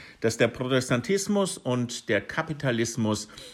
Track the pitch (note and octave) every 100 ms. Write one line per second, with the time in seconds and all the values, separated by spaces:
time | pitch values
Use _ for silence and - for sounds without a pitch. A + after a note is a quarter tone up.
0 | - - A2+ - A#2 - D3 C3 - B2
1 | - G3 - G3+ F#3 - B2+ B2 A#2 -
2 | - G2+ - - D#3+ C#3+ C#3 A#2 A2+ -
3 | G#2+ G#2+ - - -